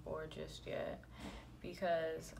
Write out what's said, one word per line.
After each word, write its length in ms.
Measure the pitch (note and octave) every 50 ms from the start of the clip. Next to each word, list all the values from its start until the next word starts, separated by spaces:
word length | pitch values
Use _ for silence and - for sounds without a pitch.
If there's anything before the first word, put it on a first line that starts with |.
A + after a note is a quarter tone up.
| -
for 220 | - D#3 D#3 D#3
just 400 | D#3 - - - - - - -
yet 360 | - - - - - - - - - - - - G3 - - - - - -
because 720 | - F3+ F3+ - F#3+ F3 E3+ E3 D#3+ D#3+ D#3+ E3 E3+ - -